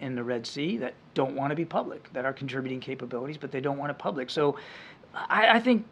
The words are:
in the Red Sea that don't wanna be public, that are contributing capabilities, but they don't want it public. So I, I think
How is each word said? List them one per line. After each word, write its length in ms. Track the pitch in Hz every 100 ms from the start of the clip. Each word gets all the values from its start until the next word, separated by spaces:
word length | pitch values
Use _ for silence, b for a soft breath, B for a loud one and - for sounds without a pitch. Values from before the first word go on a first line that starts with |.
in 120 | 135
the 100 | 123
Red 220 | 120 123
Sea 320 | 117 143 156 220
that 160 | 117 - -
don't 200 | - 135
wanna 200 | 135 139
be 100 | 151
public, 480 | 160 185 - - -
that 120 | 131
are 80 | 131
contributing 460 | 131 139 131 127 127
capabilities, 580 | 127 135 123 123 135 151
but 140 | 139
they 80 | 139
don't 200 | 143 139
want 100 | 143
it 80 | 143
public. 320 | - 139 123
So 260 | 160 147 - B B B B -
I, 400 | - - - 226
I 40 | 226
think 240 | 240 226 -